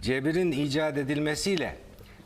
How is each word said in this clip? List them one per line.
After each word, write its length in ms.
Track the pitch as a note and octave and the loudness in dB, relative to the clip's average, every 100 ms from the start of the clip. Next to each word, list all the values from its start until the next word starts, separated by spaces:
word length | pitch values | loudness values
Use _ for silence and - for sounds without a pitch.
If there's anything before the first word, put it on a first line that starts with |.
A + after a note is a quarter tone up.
Cebirin 500 | A#2 C3 D3 E3+ F3 | -2 0 2 2 2
icat 460 | C#3 D3 D3+ D#3 C#3+ | 2 0 2 0 0
edilmesiyle 800 | C3+ D3 D3+ D3 G3 F3+ A2 - - - - - | 0 0 0 0 0 0 0 -6 -16 -20 -20 -18